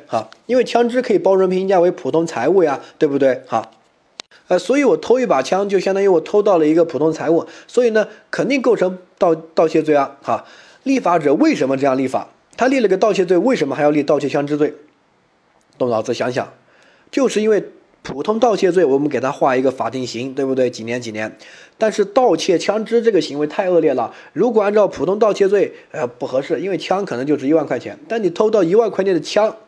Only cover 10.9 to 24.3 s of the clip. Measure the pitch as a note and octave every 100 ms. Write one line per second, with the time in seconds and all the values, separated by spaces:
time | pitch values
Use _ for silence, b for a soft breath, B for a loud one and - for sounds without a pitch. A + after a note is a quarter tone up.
10.9 | C4+ F3+ E3+ C#3+ D#3 D#4 A#3 C3 C3+ C#3
11.9 | C3 C3 G#2 - _ _ - B3+ C4+ G#3
12.9 | F#3 A3+ F#3+ F3 F3 A#3 G3+ C#3 C3+ D3
13.9 | D3+ C#3 D3 C#3 D3 C#3+ D3 D3 - -
14.9 | _ _ _ _ _ _ _ _ - B2+
15.9 | A2 A2 A#2 A#2+ B2 G2+ - b b b
16.9 | b b - B3+ G#3 G#3+ G3+ - - _
17.9 | _ - C3 D3+ A3 A#3+ G3 F#3+ F3 D3+
18.9 | C3+ D3 A#2 C3 - D3 B2+ C3+ C3 A2+
19.9 | C3 B2 A2+ C3+ C3 C3+ C3 B2 - A2+
20.9 | B2 A#2 G#2+ A2 - B B B - A3
21.9 | G#3+ G3 C4 B3 D#3+ - E3 - G#3+ A3
22.9 | A#3 A3 F#3 - C#3 D3+ F3 F#3 F3 D3+
23.9 | C3 A2 B B